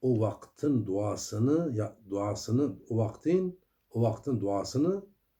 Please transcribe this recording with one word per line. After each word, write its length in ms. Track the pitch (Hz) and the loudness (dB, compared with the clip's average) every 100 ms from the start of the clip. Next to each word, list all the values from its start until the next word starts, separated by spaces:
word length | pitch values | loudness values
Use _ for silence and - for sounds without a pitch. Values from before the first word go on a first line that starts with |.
o 180 | 127 113 | 0 2
vaktin 680 | 107 - - - 147 127 92 | 2 -2 -14 -4 0 0 0
duasını, 920 | 95 104 98 - 107 127 160 165 110 | -2 -2 -4 -6 0 2 2 0 -2
ya, 200 | 101 - 95 | -4 -6 -6
duasını, 680 | 98 104 110 - 120 143 95 - | -2 -2 -4 0 0 0 -2 -4
o 80 | 113 | 0
vaktin, 600 | 107 - 156 185 185 180 _ _ _ | 0 -2 0 0 0 -6 _ _ _
o 120 | 113 | 0
vaktin 380 | 113 110 - 117 | 0 0 -2 -2
duasını 640 | 98 98 92 127 165 196 - _ _ | 0 -2 -2 0 0 0 -6 _ _